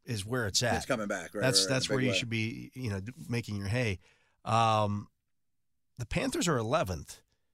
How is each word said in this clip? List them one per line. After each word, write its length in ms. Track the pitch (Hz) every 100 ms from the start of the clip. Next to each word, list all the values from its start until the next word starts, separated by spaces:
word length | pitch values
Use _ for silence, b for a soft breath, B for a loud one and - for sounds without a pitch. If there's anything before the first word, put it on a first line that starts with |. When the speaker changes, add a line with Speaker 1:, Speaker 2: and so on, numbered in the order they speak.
| -
Speaker 1:
is 200 | 113 101
where 220 | 127 107
it's 160 | -
at. 140 | 120 92
Speaker 2:
It's 80 | -
coming 200 | 127 104
back, 280 | 98 87 104
right, 60 |
Speaker 1:
That's, 180 | 131 127
Speaker 2:
right, 60 | -
right, 40 | 131
Speaker 1:
that's 100 | 127
Speaker 2:
in 40 |
a 40 | 107
Speaker 1:
where 40 |
Speaker 2:
big 60 | 127
Speaker 1:
you 60 |
Speaker 2:
way. 40 | 117
Speaker 1:
should 120 | 120
be, 420 | 113 110 123 123
you 160 | 127 123
know, 100 | 101
d-, 100 | 98 143 147
making 280 | 120 113 101
your 100 | 98
hay. 320 | 120 120 92 b b b b -
Um, 600 | 110 113 110 104 104 - _ _ _ _ _ _ _ _ -
the 60 | 120
Panthers 420 | - 262 349 180
are 100 | 139
eleventh. 640 | 110 151 120 85 - - _ _ _